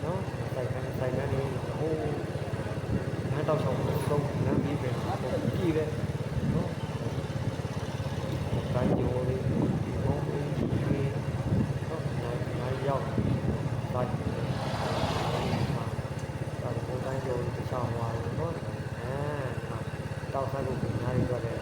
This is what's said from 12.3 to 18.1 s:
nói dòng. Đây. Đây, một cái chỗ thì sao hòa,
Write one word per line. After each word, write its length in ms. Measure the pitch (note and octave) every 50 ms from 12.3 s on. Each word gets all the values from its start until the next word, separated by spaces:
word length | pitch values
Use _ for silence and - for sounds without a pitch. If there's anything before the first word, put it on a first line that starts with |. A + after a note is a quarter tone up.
| A#2+ B2 B2+ B2 B2 B2
nói 120 | B2 B2+ C3 C3 C3
dòng. 180 | C#3 C#3 C3 - - - - - - - - - - - - - - - - - - -
Đây. 120 | B2 B2 B2 - - - - - A#2 A#2+ - - - - - - - - - - - - - - - - - - - - - - - - - - - - - - - - - - - - - - - - - - - -
Đây, 100 | B2+ A#2+ A#2 - -
một 120 | B2+ B2+ B2
cái 100 | B2+ C3 C3+ C3
chỗ 80 | C3 B2+ A#2+ A#2+ A#2+ A#2+
thì 80 | B2 B2 -
sao 160 | C3 B2+ A#2+ A#2+ A#2 A#2
hòa, 100 | A#2 A#2